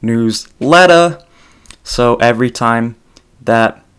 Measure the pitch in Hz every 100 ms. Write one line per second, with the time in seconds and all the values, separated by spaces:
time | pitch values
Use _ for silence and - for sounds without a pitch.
0 | 110 117 113 110 - _ 123 165 180 170
1 | 170 - _ _ _ _ _ - - -
2 | 120 120 117 113 123 120 117 117 117 113
3 | _ _ _ _ - 113 113 - _